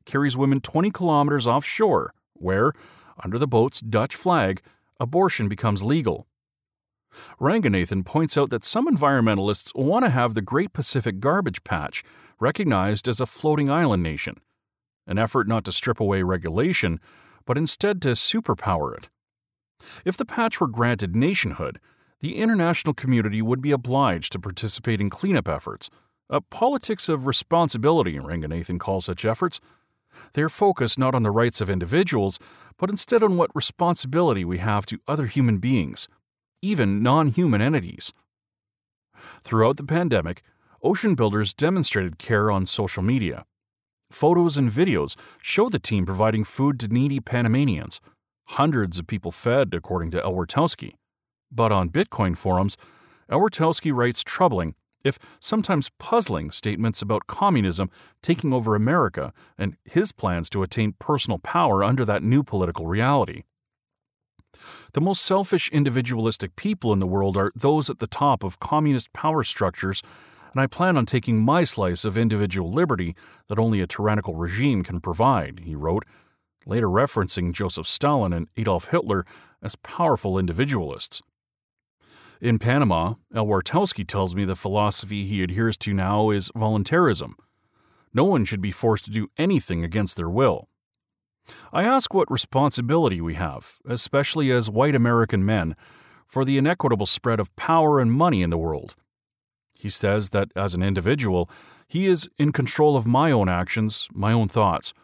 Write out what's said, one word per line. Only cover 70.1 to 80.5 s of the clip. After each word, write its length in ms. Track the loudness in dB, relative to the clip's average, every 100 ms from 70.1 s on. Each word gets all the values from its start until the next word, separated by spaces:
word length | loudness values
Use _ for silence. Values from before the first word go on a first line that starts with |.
| -16 -20 -20 -8
and 100 | -2
I 60 | -2
plan 300 | 0 2 2
on 100 | 2
taking 340 | 0 2 2
my 220 | 4 4
slice 420 | 2 2 0 0 -2
of 100 | 0
individual 560 | 2 2 0 -2 -2
liberty 440 | 0 0 0 -2 -8 -16 -20 -6
that 100 | 0
only 240 | 2 2
a 60 | 0
tyrannical 480 | -2 0 0 -2 -4
regime 480 | -4 0 0 0
can 180 | -2 -6
provide," 600 | -4 0 2 2 -2 -8
he 120 | -12
wrote, 320 | -6 -2 -2 -4 _ _ _ _ _ -6
later 200 | -2 2
referencing 640 | 2 2 0 -2 -2 -2
Joseph 340 | -2 -4 -4 -4
Stalin 460 | -2 2 2 0
and 160 | -2 -4 -4
Adolf 340 | 0 0 0
Hitler 360 | -2 0 -2 -4 -12 -20 _
as 120 | -10 -10
powerful 600 | -10 -2 0 0 0 0
individualists. 840 | 0